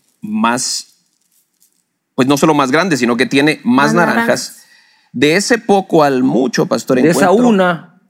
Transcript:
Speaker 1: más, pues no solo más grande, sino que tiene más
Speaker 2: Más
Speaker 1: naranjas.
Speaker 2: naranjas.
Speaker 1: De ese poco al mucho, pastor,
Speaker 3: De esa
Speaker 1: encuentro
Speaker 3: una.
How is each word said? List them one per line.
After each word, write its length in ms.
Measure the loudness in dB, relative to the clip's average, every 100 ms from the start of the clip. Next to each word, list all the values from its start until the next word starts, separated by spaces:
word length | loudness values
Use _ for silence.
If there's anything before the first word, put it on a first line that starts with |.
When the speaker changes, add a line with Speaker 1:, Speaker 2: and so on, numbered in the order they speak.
| _ _
Speaker 1:
más, 720 | -8 -4 -2 -2 -6 -8 -12 _ _ _ _ _ _ _ _ _ _ _ _ -4
pues 120 | -2
no 100 | 0
solo 160 | 2
más 180 | 2 0
grande, 260 | 0 0 0
sino 200 | 0 -2
que 80 | 0
tiene 340 | 0 0 0
más 240 | 0 0 2
Speaker 2:
Más 60 |
Speaker 1:
naranjas. 220 | 2 0 0 -2
Speaker 2:
naranjas. 360 | -2 -6 -16 -20 _ _ _ _
Speaker 1:
De 240 | -2 0 2
ese 220 | 0 -2
poco 460 | 0 0 2 2
al 200 | 2 2
mucho, 420 | 0 0 -2 -2 -2
pastor, 360 | -2 -2 0
Speaker 3:
De 80 | 2
esa 160 | 2 2
Speaker 1:
encuentro 220 | 2 2
Speaker 3:
una. 420 | 2 0 -2 -8 _ _